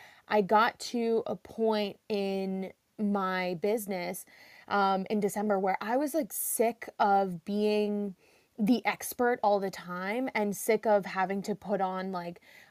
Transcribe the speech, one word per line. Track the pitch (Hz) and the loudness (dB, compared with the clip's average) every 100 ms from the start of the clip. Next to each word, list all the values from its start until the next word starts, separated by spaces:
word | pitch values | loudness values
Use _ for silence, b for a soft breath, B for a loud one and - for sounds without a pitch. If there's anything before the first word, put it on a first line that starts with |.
| B B B | B B B
I | 214 | 0
got | 185 214 233 - | 4 4 4 0
to | - 240 226 226 - | -6 -2 0 0 0
a | 202 | -6
point | - - 220 214 202 - - | -8 -2 0 0 -2 -6 -6
in | 202 196 196 190 190 185 - _ - | -4 -2 -2 -2 -4 -6 -12 _ -4
my | 208 202 190 185 180 175 | 0 0 0 -2 -2 0
business, | 202 226 202 185 175 190 - B B B B | 0 0 -2 -6 -6 -8 -12 B B B B
um, | 202 196 190 185 | 2 4 2 0
in | 214 | 0
December | 196 208 214 196 | 0 0 0 2
where | 190 190 | 2 0
I | 208 254 | 0 0
was, | 294 | 0
like, | 320 220 | -2 -4
sick | - - - 226 233 - - | -4 -2 0 0 0 -6 0
of | 208 196 190 170 | 4 4 2 -2
being | - 208 208 208 208 208 202 - b b b - | -4 0 2 2 0 -2 -4 -8 b b b -2
the | 214 233 208 | 2 2 0
expert | - - - 240 240 | -4 -6 0 0 2
all | 208 202 | 2 2
the | 190 | 0
time | - 175 180 190 233 262 | -6 -10 -8 -4 -4 -2
and | 214 208 196 | -2 -2 -2
sick | - 214 226 | 0 2 4
of | 208 190 | 2 2
having | 190 190 196 | -2 -2 -2
to | 202 202 | -4 -6
put | 180 196 | -4 -2
on, | 185 185 190 | -2 -2 -4
like, | 180 175 175 B B B | -6 -8 -12 B B B